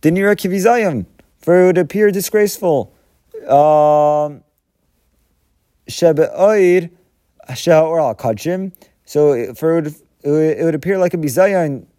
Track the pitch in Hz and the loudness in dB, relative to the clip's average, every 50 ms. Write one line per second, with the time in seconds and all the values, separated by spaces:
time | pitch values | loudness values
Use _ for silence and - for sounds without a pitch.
0 | - 151 165 190 196 202 208 - - 190 180 196 180 233 240 247 220 185 147 117 | 0 0 0 2 0 0 0 0 -2 -6 -4 0 0 2 2 2 0 -2 -4 -4
1 | 90 _ _ _ _ _ _ _ _ - 175 180 185 185 180 175 175 147 - 202 | -8 _ _ _ _ _ _ _ _ 0 2 4 4 4 2 0 -2 -2 -2 0
2 | 214 208 190 196 185 - - 214 208 202 - - - 180 156 135 107 - _ _ | 0 0 0 -2 -6 -4 -2 -2 -2 -2 -4 -6 -4 -2 -2 -2 -4 -6 _ _
3 | _ _ _ _ _ _ _ 440 - - 135 143 147 151 151 151 151 151 151 147 | _ _ _ _ _ _ _ -18 -4 0 2 4 4 4 4 4 4 4 2 2
4 | 147 147 151 147 151 147 147 120 _ _ _ _ _ _ _ _ _ _ _ _ | 2 2 0 0 -4 -6 -8 -14 _ _ _ _ _ _ _ _ _ _ _ _
5 | _ _ _ _ _ _ _ _ _ _ _ _ _ _ _ _ _ - 117 - | _ _ _ _ _ _ _ _ _ _ _ _ _ _ _ _ _ -16 -8 0
6 | - 165 156 143 160 - - - 185 208 214 208 190 180 175 185 175 170 _ _ | 0 2 2 2 0 -2 0 0 0 2 2 4 2 4 2 2 0 -4 _ _
7 | _ _ _ _ _ _ _ _ - - 131 - - 175 165 156 160 160 165 165 | _ _ _ _ _ _ _ _ -18 -16 -14 -8 0 2 4 4 4 2 0 -2
8 | 151 127 110 - - 120 110 101 - - 180 185 190 190 180 _ - _ _ _ | -2 -2 -4 -4 -4 -4 -4 -4 -4 -6 -6 -6 -6 -10 -12 _ -20 _ _ _
9 | _ _ - 151 147 147 143 117 120 - 120 - 156 160 165 170 156 151 151 _ | _ _ -2 2 2 2 2 0 -2 -8 -10 -4 -2 0 0 0 -2 -4 -10 _
10 | _ _ _ _ - 143 147 156 156 156 147 - 165 165 156 156 143 180 196 190 | _ _ _ _ -4 -2 0 0 0 0 -2 -2 -2 -2 -2 -4 -4 -4 -2 0
11 | 185 175 160 175 156 147 117 165 185 202 196 185 170 151 139 120 - _ _ | -2 -2 -2 -4 -6 -4 0 0 0 2 2 0 -2 -4 -6 -8 -12 _ _